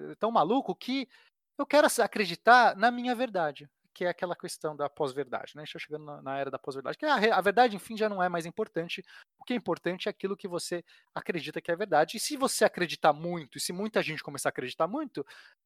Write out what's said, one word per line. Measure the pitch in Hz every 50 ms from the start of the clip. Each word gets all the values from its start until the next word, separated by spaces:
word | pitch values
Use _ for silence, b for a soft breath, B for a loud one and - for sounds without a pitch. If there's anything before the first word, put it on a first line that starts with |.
| 147 151
é | 156
tão | - - 226
maluco | 233 196 147 175 233 269 254 - 180
que | - - - 262 277 247 - _ _ _ _ _ _ _ _ _ -
eu | 277
quero | - - 294 302
ac-, | 285 - -
acreditar | 208 - - 214 208 170 170 - _ 220 240 247 233 196 -
na | 190 214 247
minha | 240 247 240 254 247
verdade", | 220 262 247 202 185 165 151 139 - 147 - _ _ _ _ -
que | - 185
é | 175
aquela | 165 - - 175 170
questão | - - 165 - - - 156 151
da | 147 143 143
pós-verdade, | - - 156 135 127 143 139 127 120 98 - - -
né? | 147
A | 151
gente | - -
tá | -
chegando | - - 147 151 156
na, | 147 147 147
na | 143 135 139 139
era | 139 135
da | 131 127
pós-verdade, | - 147 131 135 123 131 156 -
que | 302
a | 302 285
re-, | 220 202 226
a | 226 185
verdade, | 170 202 185 226 254 240 202
enfim, | 185 - - 226
já | 202 220 214
não | 208 185
é | 180 180
mais | 175 170 160
importante. | 190 - - 220 - - 160 165 170 - - b b b b b _ _ _
O | -
que | - 247
é |
importante | 233 - - 170 - - 170 180 180 - 214
é |
aquilo | 190 - - 190 202
que | - - 190
você | 175 165 - - 175 175 - _ _ _ _ _ _
acredita | - - - 190 165 131 147 - 170
que | - -
é | 170
verdade. | 165 214 202 160 147 160 - - 220
E |
se | - - 294
você | 254 269 - - - 226
acreditar | 190 - - 180 151 - - - 160 143
muito, | 147 165 175 175 170 147 - -
e | -
se | - -
muita | 180 180 208 220 - 202
gente | 160 151 156 147
começar | - 156 143 139 - 143
a |
acreditar | - - 131 127 - - 160
muito, | 175 220 302 311 240 - - 139 b b b b b b _ _